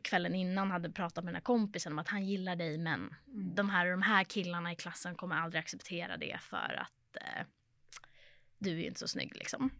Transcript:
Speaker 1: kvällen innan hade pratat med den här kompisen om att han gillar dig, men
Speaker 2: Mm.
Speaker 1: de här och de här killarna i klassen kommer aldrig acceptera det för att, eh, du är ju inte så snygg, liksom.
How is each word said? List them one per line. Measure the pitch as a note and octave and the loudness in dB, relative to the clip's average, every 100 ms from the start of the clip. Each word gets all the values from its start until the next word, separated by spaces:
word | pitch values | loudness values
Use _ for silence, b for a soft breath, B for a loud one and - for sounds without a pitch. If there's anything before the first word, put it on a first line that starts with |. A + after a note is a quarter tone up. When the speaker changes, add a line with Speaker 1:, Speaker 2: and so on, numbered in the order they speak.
Speaker 1:
kvällen | - F#3 F3 F3+ | 2 2 4 2
innan | F#3 F#3+ G3 | 2 4 2
hade | F3+ E3+ | 2 0
pratat | - E3+ - | -2 -4 -2
med | F3 | -2
den | E3+ | -2
här | |
kompisen | - A#3+ G#3 F3 E3+ | 4 4 4 0 -2
om | D3+ | -2
att | C#3+ | 0
han | G#3 F#3+ | 0 2
gillar | G3 F#3 F3 | 0 0 0
dig, | E3 D#3 | 0 0
men | E3 A#2+ G2+ - - | 0 0 -2 -10 -12
Speaker 2:
Mm. | A#3 F#3 G3+ | -6 -2 2
Speaker 1:
de | G3+ | 4
här | F#3+ F3+ | 6 4
och | |
de | F#3 | 4
här | G3+ G3+ | 6 6
killarna | F#3+ G#3 F3 F3 E3+ | 4 0 -2 -2 -2
i | E3+ | -4
klassen | F3 - F3+ F3 | -6 -6 -6 -4
kommer | F#3 D#3 | -2 0
aldrig | E3 E3 | 0 -2
acceptera | D#3+ F#3 - E3+ E3+ E2+ | -4 -6 -6 -6 -4 -4
det | - - | -6 -6
för | - - - - | -6 -4 -2 -2
att, | - _ _ - | -6 _ _ -10
eh, | - - - _ _ _ - - b b b b b - | -8 -6 -8 _ _ _ -16 -16 b b b b b -6
du | F#3+ | -2
är | D#3+ | 0
ju | - | -2
inte | - | -4
så | - | -4
snygg, | - - - | -2 -4 -6
liksom. | - - C4 - | -6 0 0 0